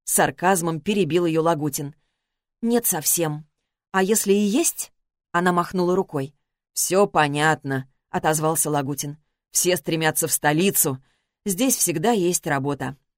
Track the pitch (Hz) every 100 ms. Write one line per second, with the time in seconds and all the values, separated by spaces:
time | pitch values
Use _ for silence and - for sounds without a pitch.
0 | - - 151 131 180 190 165 160 180 196
1 | 165 165 175 160 160 160 147 135 143 -
2 | _ _ _ _ _ _ 233 240 233 175
3 | 151 - 160 151 156 _ _ _ _ 190
4 | 190 220 208 202 208 233 339 - - _
5 | _ _ _ 175 180 175 170 185 175 185
6 | 185 147 139 - _ _ _ - - 180
7 | 202 170 151 143 156 151 139 135 131 _
8 | _ 180 156 156 156 160 156 147 139 143
9 | 147 147 _ _ _ - 175 180 - 160
10 | 160 151 160 - 147 151 196 - 160 131
11 | - _ _ _ 208 180 269 - - 165
12 | 190 233 175 175 - 139 135 139 131 143
13 | _